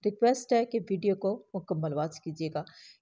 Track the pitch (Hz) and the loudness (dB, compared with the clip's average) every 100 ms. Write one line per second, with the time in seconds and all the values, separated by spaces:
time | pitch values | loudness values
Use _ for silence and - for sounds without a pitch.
0 | 208 202 233 262 - 233 240 233 185 190 | -2 2 2 2 2 2 2 -4 -2 0
1 | 202 196 196 - - 190 - 160 156 147 | 2 0 0 -4 -6 -10 -4 -2 -2 -2
2 | 160 156 - 156 160 151 156 - - _ | -4 -6 -12 -6 -4 -6 -8 -16 -20 _